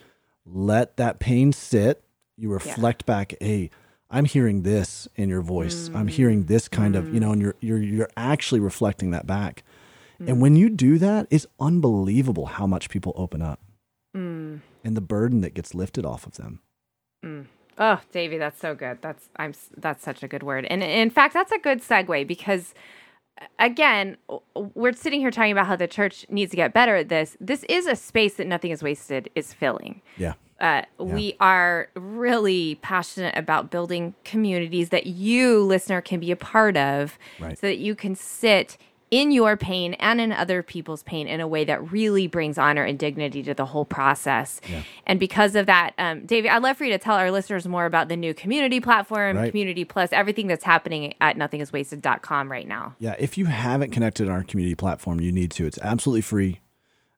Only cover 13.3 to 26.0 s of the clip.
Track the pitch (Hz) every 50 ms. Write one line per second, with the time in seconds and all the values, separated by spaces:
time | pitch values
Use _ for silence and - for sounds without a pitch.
13.3 | - 78 82 78 71 - _ - _ _ _ _ _ _ _ _ - 190 180 175
14.3 | 170 160 156 156 151 147 - _ _ _ - 113 110 110 95 - 107 104 113 123
15.3 | 123 110 92 73 - 90 78 - - 87 95 - - 135 90 69 58 57 - -
16.3 | - - 58 55 - - _ _ _ _ _ _ _ _ _ _ _ _ - 165
17.3 | 151 143 139 - _ _ _ _ _ - 214 220 202 - - _ - 180 170 156
18.3 | 160 160 151 147 - - - 160 147 139 139 127 123 120 - 160 151 - - _
19.3 | - - 151 151 147 - - - - - - 160 143 - - 151 139 - 143 131
20.3 | - 143 139 139 135 131 131 - 175 190 185 160 160 226 226 233 233 311 277 294
21.3 | - 339 381 - 440 - - 294 269 233 - - 233 190 185 180 165 143 139 139
22.3 | 175 - - 208 196 180 175 - - - - - - - - _ _ _ _ _
23.3 | _ - - - _ - 226 247 240 277 302 285 226 202 196 196 - - _ -
24.3 | - - _ _ - - 208 196 - - 233 247 240 - - 320 277 285 262 247
25.3 | 233 233 220 208 202 196 190 190 190 180 180 175 - 208